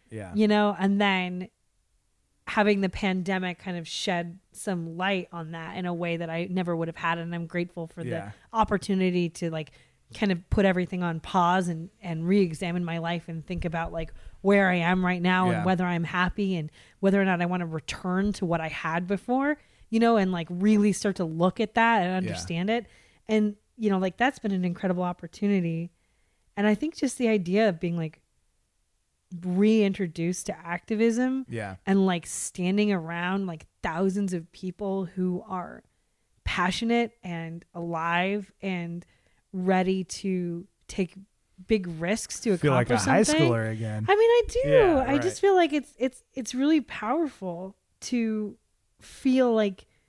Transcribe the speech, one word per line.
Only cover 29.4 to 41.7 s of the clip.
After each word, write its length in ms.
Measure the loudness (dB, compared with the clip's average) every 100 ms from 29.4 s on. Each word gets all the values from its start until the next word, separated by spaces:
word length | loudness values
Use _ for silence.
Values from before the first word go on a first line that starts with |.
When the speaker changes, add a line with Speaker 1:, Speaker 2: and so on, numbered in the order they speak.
Speaker 2:
reintroduced 1040 | -2 2 4 6 4 0 -4 -2 -4 -4 -8
to 100 | -10 -8
activism 800 | -10 -6 0 2 2 0 -2 -6
Speaker 1:
Yeah. 280 | -8 -8 -8 0
Speaker 2:
and, 200 | 2 2
like, 180 | 0 -6
standing 640 | -10 -10 -4 -2 0 2
around, 540 | 0 -2 -4 -2 -2 -4
like, 200 | -8 -16 _
thousands 500 | -6 -2 0 0 -2
of 200 | -4 -8
people 540 | -12 -12 -8 -4 -4 -4
who 360 | -4 -2 -4 -6
are 340 | -10 -10 -14 -20 _ _ _ _ _
passionate 720 | -6 -2 -2 0 0 0 0 -6
and 400 | -10 -8 -10 -12 -14
alive 800 | -10 -6 -4 0 0 0 -2 -6 _
and 420 | -6 -4 -6 -8 -12 _ _ _ _
ready 520 | -4 2 2 2 0
to 640 | -4 -6 -2 -2 -2 -6 -10 _ -10
take 280 | -4 -4 -6 -20 _ _ -20
big 200 | 0